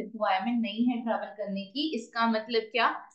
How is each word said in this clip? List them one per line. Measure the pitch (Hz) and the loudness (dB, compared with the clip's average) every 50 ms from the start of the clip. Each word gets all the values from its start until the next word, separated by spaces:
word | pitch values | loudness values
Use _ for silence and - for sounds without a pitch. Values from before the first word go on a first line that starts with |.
| 226 | -4
requirement | - - 214 214 202 190 190 202 233 247 240 220 | -6 -4 -2 2 2 2 2 2 0 0 0 0
नहीं | 196 202 220 240 | 0 0 2 2
है | 247 247 226 226 | 2 2 0 0
travel | 226 208 - 208 | -2 -2 -2 -2
करने | 202 - - 202 196 196 196 196 | -6 -8 -8 -6 -4 -4 -6 -6
की, | - - 269 311 311 311 | -6 -4 -2 -2 -2 -2
इसका | 240 - - - 233 233 | -4 -6 -4 -2 0 2
मतलब | 226 220 220 214 240 240 226 220 | 2 2 2 0 0 0 0 0
क्या | - - 233 233 294 330 - - - - | 0 0 2 2 2 2 -2 -10 -14 -20